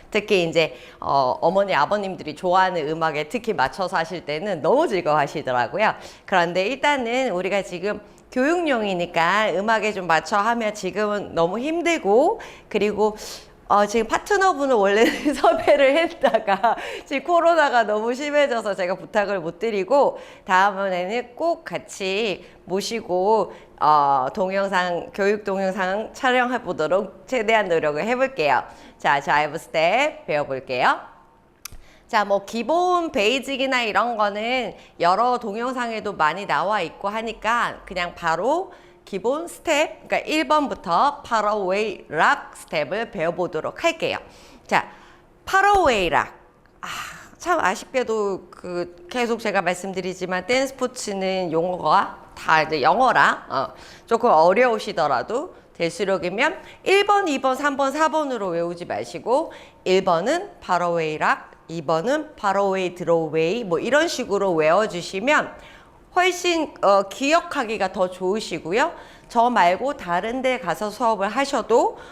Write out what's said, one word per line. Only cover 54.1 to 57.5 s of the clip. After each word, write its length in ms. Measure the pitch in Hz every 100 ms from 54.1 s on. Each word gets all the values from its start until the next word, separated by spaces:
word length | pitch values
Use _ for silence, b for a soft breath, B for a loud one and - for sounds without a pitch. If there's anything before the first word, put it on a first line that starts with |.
| 226 233
어려우시더라도 1200 | 160 170 208 254 214 214 170 147 123 127 240 359 B B
될수록이면 840 | - 165 - 190 190 180 202 302 - B B
일 200 | - 392
번, 240 | 403 403 370
이 120 | 262
번, 160 | 262